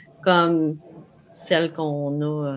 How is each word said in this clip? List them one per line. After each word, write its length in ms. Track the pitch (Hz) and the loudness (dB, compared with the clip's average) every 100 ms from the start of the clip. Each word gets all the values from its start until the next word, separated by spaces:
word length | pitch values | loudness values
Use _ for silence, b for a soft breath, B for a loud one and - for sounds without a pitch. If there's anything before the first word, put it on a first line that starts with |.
| B - | B -4
comme 540 | 185 175 170 165 156 151 - - - _ _ | 4 4 4 2 0 -2 -12 -20 -20 _ _
celle 400 | - - 165 165 | -20 0 0 0
qu'on 480 | 165 156 147 143 147 | -2 -4 -4 -4 -4
a, 260 | 151 151 147 | -4 -4 -4